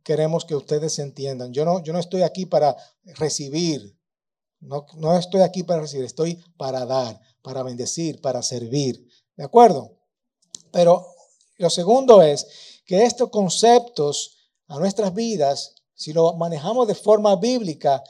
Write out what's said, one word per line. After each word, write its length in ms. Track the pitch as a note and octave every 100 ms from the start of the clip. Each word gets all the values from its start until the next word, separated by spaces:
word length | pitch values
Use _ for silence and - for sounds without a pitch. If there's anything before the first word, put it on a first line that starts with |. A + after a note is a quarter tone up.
queremos 420 | - D3+ D#3 E3 E3
que 100 | D3
ustedes 440 | - D3+ D#3 C#3+
entiendan. 520 | C#3+ C#3 C#3 B2+ B2
Yo 140 | B2 D#3+
no, 160 | F#3
yo 120 | D#3
no 40 | F3
estoy 240 | F3 F#3
aquí 240 | E3+ F#3 F3
para 320 | D#3+ C#3+ - - _
recibir, 960 | F#3 C#3+ D3+ - C#3 D3+ E3+ C#3 G2+ _ _ _ _ _ _ _
no, 260 | C#3 C#3+ C#3+ D#3+
no 200 | D#3 F3
estoy 240 | F3 F#3+
aquí 220 | F3 F#3
para 180 | F3 E3
recibir, 240 | D3+ C#3 B2
estoy 340 | - E3 E3+ _ -
para 280 | C#3 C3 B2
dar, 340 | C3 A#2+ G#2 _ _
para 220 | C3+ C3
bendecir, 580 | B2+ A#2+ A#2 - E3 C#3
para 220 | C#3 B2
servir, 600 | - B2 A#2 C#3 C#3 A#2+ _ _ _ -
¿de 100 | C#3+
acuerdo? 520 | A#3 A#3 C#3+ - _ _ _ _ _ _ - _
Pero 380 | F3+ E3+ F3+ F3+ - _ _ _ -
lo 140 | E3+
segundo 500 | F3+ F3 B3+ C4 G#3
es 240 | D#3 C#3+ - - - - -
que 200 | F#3 A#3
estos 260 | - A#3+
conceptos 1080 | G#3 F#3 - A3+ A#3+ A#3+ - D3 C#3+ - _ _ _ -
a 100 | C#3+
nuestras 340 | F#3+ G3 G3 F#3
vidas, 580 | A#3 G3+ C#3 C#3 - _ _ -
si 180 | -
lo 200 | D#3+ E3
manejamos 540 | F3 E3+ D#3 E3+ A#3+ A3+
de 60 |
forma 420 | F3+ - G#3+ G#3 F#3+
bíblica, 680 | A3+ B3+ G3 C#3+ D3 C3+